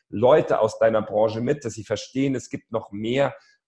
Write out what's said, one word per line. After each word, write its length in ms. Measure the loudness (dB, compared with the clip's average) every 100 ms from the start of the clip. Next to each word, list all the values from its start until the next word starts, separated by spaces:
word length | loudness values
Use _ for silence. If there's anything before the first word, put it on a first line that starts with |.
| _
Leute 500 | 0 4 6 4 2
aus 200 | 0 2
deiner 240 | 2 2
Branche 380 | 0 0 0 0
mit, 220 | -4 -4
dass 100 | -6
sie 100 | -10
verstehen, 500 | -8 -8 -6 -4 -2
es 160 | -2 -6
gibt 220 | -14 -8
noch 200 | -8 -8
mehr 440 | -8 -4 0 0 -4 _ _